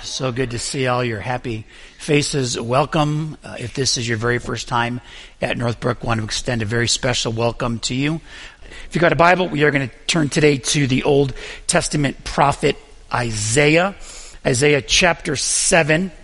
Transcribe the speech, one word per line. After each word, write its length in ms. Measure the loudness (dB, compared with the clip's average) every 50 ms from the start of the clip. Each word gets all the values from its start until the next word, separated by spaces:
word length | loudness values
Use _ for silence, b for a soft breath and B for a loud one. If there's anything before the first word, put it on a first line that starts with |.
| -12
So 260 | -10 -8 -4 -4 -4
good 220 | -2 -2 -2 -2
to 60 | -4 -6
see 260 | -6 -6 -4 -2 0
all 160 | 0 2 0
your 160 | 0 -2 -4 -4
happy 480 | -4 -4 -4 -4 -4 -6 -6 -6 -8 B B B B B B B
faces. 600 | 0 2 2 2 2 2 -2 -2 -2 -2 -2 -4
Welcome. 760 | -2 0 2 2 2 2 2 2 2 2 0 -2 -4 -6 -8 -12
Uh, 140 | -14 -14 -12 -10
if 160 | -10 -8 -4
this 220 | -2 -2 0 0
is 120 | -2 -2 -2
your 100 | -2 0
very 200 | 0 0 0 0
first 300 | -2 -6 -6 -6 -6 -2
time 320 | 0 0 0 0 -4 -6 B B B B B B B B
at 160 | -4 -4 -2 -2
Northbrook, 460 | -2 -2 -2 -2 -2 -4 -4 -2 -2
want 160 | -2 -2 -2
to 40 | -2
extend 380 | -4 -6 -6 -4 -2 -2 -2
a 20 | -2
very 220 | -2 0 0 0
special 460 | 0 0 0 0 -2 0 0 -2 -2
welcome 480 | -2 0 0 -2 0 -2 -4 -4 -4 -4
to 140 | -4 -4 -2
you. 240 | 0 0 0 -2 -4 B B B B B B B B B B B B B
If 80 | B 0
you 60 | 2
got 120 | 2 4
a 40 | 6
Bible, 320 | 6 6 6 6 4 2 -2
we 160 | 2 4 4
are 80 | 4
gonna 180 | 4 2 -2 -4 -8 -10 -6
turn 220 | -2 0 2 0 2
today 300 | 2 4 4 4 4 2
to 280 | -2 -2 0 2 2
the 160 | 2 2 2
Old 320 | 2 4 4 4 4 2 B B B B B B B
Testament 560 | 0 0 0 0 0 -2 0 0 0 -2 -6
prophet 540 | -12 -4 2 2 4 4 2 2 0 0 0 -2 -10 -20 -20 -20 -10 -4
Isaiah. 840 | -4 -2 -2 -2 -4 -4 -2 0 2 4 4 6 6 4 2 2 -4 B B B B B B B B B -2
Isaiah 340 | 0 2 2 4 4 2 2
chapter 540 | 0 0 2 2 4 2 2 0 -4 -6 -4
seven. 760 | -4 -2 -2 -2 0 2 4 4 4 4 4 2 0 0 -4 -8 -14